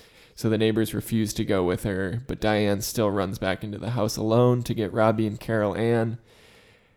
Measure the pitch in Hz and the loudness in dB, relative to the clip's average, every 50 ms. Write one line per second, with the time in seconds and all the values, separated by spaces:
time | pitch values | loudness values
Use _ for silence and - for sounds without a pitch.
0 | - - _ - - - _ - - 110 110 107 110 110 107 113 110 - - 110 | -18 -20 _ -20 -20 -20 _ -4 0 0 2 4 4 4 4 2 0 0 -2 -6
1 | - - 113 113 107 98 - - 104 104 104 95 90 87 90 - - 107 95 92 | -4 -2 0 0 0 0 -2 -2 -2 0 2 2 2 2 0 0 -2 -2 -2 -2
2 | 95 92 95 117 - - - - - 107 107 104 107 101 101 98 107 - - 120 | -2 -4 -4 -6 -6 -6 -6 -2 0 0 2 2 2 2 0 0 -4 -4 -2 0
3 | 107 101 98 101 92 95 95 - - 95 92 - - 104 104 - - 113 123 113 | 0 0 0 0 -2 -2 -4 -4 -2 -4 -4 -4 -6 -10 -10 -8 -6 -4 -2 -2
4 | - - - 110 107 110 110 120 123 123 123 123 120 - 120 113 104 90 - 117 | -2 -2 -2 -2 0 2 4 4 4 4 4 2 0 -4 -4 -4 -4 -2 2 2
5 | 110 110 110 113 110 104 104 - - - 113 107 104 101 85 95 113 117 120 113 | 4 4 4 2 0 -2 -2 -6 -6 -4 -2 0 0 0 0 0 0 0 2 0
6 | 113 113 117 117 _ _ _ - - - - - _ _ _ _ _ _ _ | 0 -2 -4 -8 _ _ _ -20 -20 -20 -20 -20 _ _ _ _ _ _ _